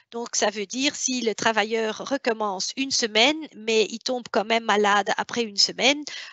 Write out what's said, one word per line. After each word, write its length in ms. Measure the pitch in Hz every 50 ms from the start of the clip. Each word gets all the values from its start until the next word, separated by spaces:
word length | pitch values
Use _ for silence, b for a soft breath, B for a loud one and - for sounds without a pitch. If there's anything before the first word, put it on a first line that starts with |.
| B B
Donc, 260 | - 233 233 226 -
ça 140 | - 233 214
veut 160 | 202 214 202
dire 280 | - - 247 262 294 -
si 280 | - - - 254 247 233
le 120 | 220 202
travailleur 720 | - - 226 220 220 202 214 226 226 226 220 208 - 180
recommence 640 | - 277 269 - 254 226 220 214 208 190 190 - - -
une 140 | 262 269 269
semaine, 580 | - - 247 214 214 214 226 277 311 320 311 - -
mais 300 | 208 220 220 226 220 208
il 160 | - 226 220
tombe 260 | - - 254 247 226 -
quand 140 | - 226 196
même 200 | 220 226 226 226
malade 460 | 226 202 208 208 202 202 208 202 220 -
après 260 | - 214 - - 240 233
une 140 | 214 202
semaine, 480 | 190 - - 170 180 202 254 294 294 294 B B B B B